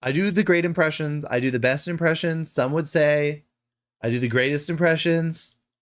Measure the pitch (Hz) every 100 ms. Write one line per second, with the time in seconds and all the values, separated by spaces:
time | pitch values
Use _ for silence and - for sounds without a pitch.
0 | 127 139 196 185 202 175 175 170 160 151
1 | 156 147 147 123 127 127 123 135 160 170
2 | 165 160 170 160 160 - 127 147 160 170
3 | 147 147 147 147 _ _ _ _ _ _
4 | 113 120 123 120 127 147 147 165 170 160
5 | 170 165 165 165 - - _ _